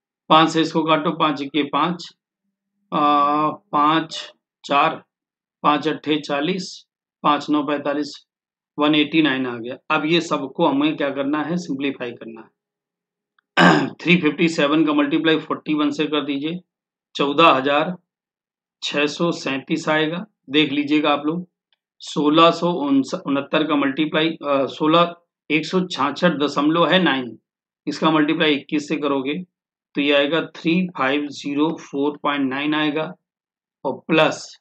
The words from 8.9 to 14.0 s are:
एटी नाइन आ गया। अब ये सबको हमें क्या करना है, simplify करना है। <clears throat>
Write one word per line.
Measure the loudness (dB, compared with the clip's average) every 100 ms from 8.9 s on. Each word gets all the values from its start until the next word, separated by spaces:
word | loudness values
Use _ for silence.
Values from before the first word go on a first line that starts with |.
| 4
एटी | 2 2
नाइन | 2 0 -4
आ | -6
गया। | -10 -12 _
अब | -2 2
ये | 0
सबको | 0 -4 -6 0 0
हमें | 2 0 0
क्या | -4
करना | -2 -2 -2
है, | -2 -4
simplify | -6 -4 -4 -6 -10
करना | -10 -14 -16
है। | -20 _ _ _ _ _ _ _ _ _ _ 4
<clears throat> | 4 4 0 -4